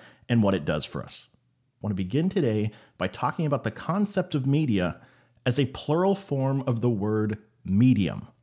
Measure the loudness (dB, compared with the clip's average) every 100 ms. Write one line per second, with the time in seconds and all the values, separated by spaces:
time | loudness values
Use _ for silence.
0 | -10 -20 0 2 4 2 0 -2 -4 -10
1 | -12 -18 -20 _ _ _ _ _ -6 -4
2 | -2 0 0 0 0 0 -2 -6 -20 _
3 | -6 -4 -6 -2 -2 -2 -4 -8 -6 -2
4 | -2 -2 -2 -2 0 2 2 2 0 -4
5 | -16 _ _ _ -2 0 -2 -2 -2 0
6 | 2 0 -2 -2 0 0 -2 0 0 0
7 | 0 0 0 -2 _ _ 0 4 6 6
8 | 2 -2 -12 _